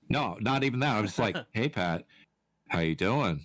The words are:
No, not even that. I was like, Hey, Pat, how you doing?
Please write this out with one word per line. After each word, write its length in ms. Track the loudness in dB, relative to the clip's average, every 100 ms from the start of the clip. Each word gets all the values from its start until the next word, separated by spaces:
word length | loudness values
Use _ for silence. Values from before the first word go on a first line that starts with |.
| _
No, 280 | 0 0 -2
not 240 | 0 2
even 160 | 2 2
that. 160 | 2 2
I 40 |
was 180 | 0 0
like, 180 | -2 -2 -6
Hey, 160 | -2 -2
Pat, 360 | 0 -2 -2 -6 -20 _ _ _ _ _
how 100 | -2
you 160 | 0 0
doing? 480 | 0 2 0 -2